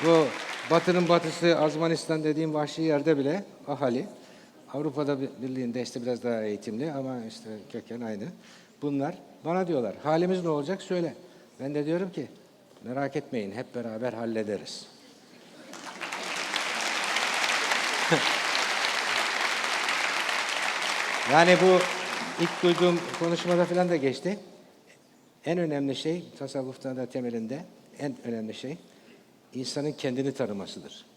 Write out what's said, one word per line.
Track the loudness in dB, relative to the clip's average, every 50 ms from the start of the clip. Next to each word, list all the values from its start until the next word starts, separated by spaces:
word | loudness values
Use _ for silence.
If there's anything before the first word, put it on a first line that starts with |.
| 8
Bu | 8 8 8 6 4 0 -6 -8 -8 -8 -10 0 4
Batı'nın | 4 4 6 4 4 4 6 6
batısı | 4 4 4 0 -2 2 4 4 6 6
Azmanistan | 4 2 4 2 2 2 2 0 0 -2 -2 2 2
dediğim | 2 2 2 0 0 0
vahşi | 0 -2 -2 -2 0
yerde | 2 4 4 4 4 4 4 4
bile | 4 2 0 -2 -4 -8 -16 -14 -8 -6
ahali, | -4 0 2 2 2 0 -2 -6 -10 -18 -20 -20 -20 -20 -20 -20 -20 -20 -16 -8 -6
Avrupa'da | -4 -4 -2 -2 -2 0 0 0 0
bi-, | -2 -6 -6 -8
Birliği'nde | -8 -6 -4 -4 -4 -4 -4 -4
işte | -6 -6 -6 -6
biraz | -4 -2 -4 -2
daha | -2 -2 -2 0
eğitimli | -2 -2 -4 -4 -6 -6 -6 -4 -4 -4
ama | -4 -4 -6 -6 -6 -8 -8 -10
işte | -12 -14 -12 -12 -12 -12 -12 -10
köken | -12 -12 -10 -10 -10 -8
aynı. | -6 -6 -6 -6 -8 -10 -10 -14 -20 -20 -20 -20 -20 -20 -14 _
Bunlar | -4 -2 0 0 -2 -2 -4 -8 -16 -20 -20 -10 -4
bana | -2 0 0 0
diyorlar, | 2 0 0 0 -2 -4 -4
halimiz | 0 2 2 4 4 2 2 0
ne | 2 0
olacak | 0 0 0 -2 -4 -6
söyle. | -4 -2 -2 0 0 -2 -4 -8 -18 -20 -20 -20 -20 -20 -12 -8
Ben | -6 -4 -2
de | -2 0
diyorum | 0 0 0 -2 -4
ki, | -6 -8 -8 -8 -12 -20 -20 -20 -20 -20 -20 -20 -20 -16 -10
merak | -6 -4 -2 -2 -2 -2
etmeyin, | -4 -6 -4 -4 -4 -4 -4
hep | -6 -8 -10 -8 -8
beraber | -8 -6 -6 -6 -4 -4 -4
hallederiz. | -4 -2 -4 -2 -2 -2 -2 -2 -4 -4 -6 -10 -12 -12 -14 -16 -20 -20 -20 -20 -20 -20 -20 -20 -20 -20 -20 -20 -20 -20 -18 -16 -14 -14 -14 -14 -10 -10 -8 -8 -6 -6 -6 -4 -4 -4 -4 -2 -2 -2 -2 -2 -2 -2 -2 0 0 0 0 0 0 0 0 0 0 0 0 2 2 0 2 2 0 0 0 0 0 0 2 2
<laughs> | 2 4 4 2 2 2 0 0 0 0 0 0 0 0 0 0 0 0 0 0 0 0 0 0 0 0 0 0 0 0 -2 -2 0 0 0 0 0 0 0 0 0 -2 -2 0 -2 -2 -2 -2 -2 -2 -2 -2 -2 -2 -2 -2 -2 -2 -2 -2 -2 -2 0 6
Yani | 6 8 10 8 8 8
bu | 8 8 8 8 6 2 0 -4 -4 -4 -4 -4 -4 -6 -2 -2
ilk | -2 -2 0 2
duyduğum | 4 4 6 6 6 4 4 2 -2 -4 -4 -2
konuşmada | 0 0 0 0 2 2 4 4 4
falan | 4 4 2 4 4
da | 2
geçti. | 2 2 0 0 0 -2 -4 -4 -4 -8 -18 -20 -20 -20 -20 -20 -20 _ -20 -20 -20 _ _ _ -20 _ -20 _ _ -4
En | -2 0 0
önemli | 0 0 0 0 0 -2 -2
şey, | -2 -2 -2 -2 -2 -6 -12 -12 -12
tasavvufta | -12 -6 -6 -6 -6 -6 -10 -8 -8 -8 -6
da | -6 -6
temelinde | -4 -4 -4 -4 -2 -4 -4 -4 -4 -6 -8 -10 -14 -18 -20 -20 -20 -10 -6
en | -6 -6 -6 -6 -6
önemli | -6 -6 -4 -6 -8 -8
şey, | -8 -8 -10 -10 -10 -14 -20 -20 -20 -20 -20 -20 -20 -20 -20 -20 _ _ -12 -10
insanın | -8 -8 -4 -4 -2 -4 -4
kendini | -4 -2 -4 -2 -2 0 -2 -2 -2
tanımasıdır. | -2 -4 -4 -4 -6 -8 -10 -12 -14 -14 -16 -18 -18 -20 -20 -20